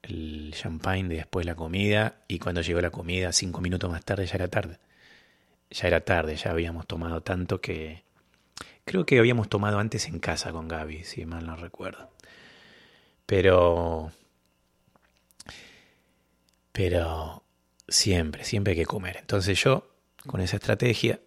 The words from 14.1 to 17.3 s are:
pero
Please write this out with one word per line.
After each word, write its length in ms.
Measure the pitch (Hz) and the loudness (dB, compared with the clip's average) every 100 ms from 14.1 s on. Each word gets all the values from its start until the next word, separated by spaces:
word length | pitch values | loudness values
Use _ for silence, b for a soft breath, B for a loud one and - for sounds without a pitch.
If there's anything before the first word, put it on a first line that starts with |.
| - _ _ _ _ _ _ _ _ _ _ _ _ - B B B B B B B B _ _ _ _ | -12 _ _ _ _ _ _ _ _ _ _ _ _ -18 B B B B B B B B _ _ _ _
pero 680 | - 92 87 82 82 78 | 0 2 2 0 -4 -6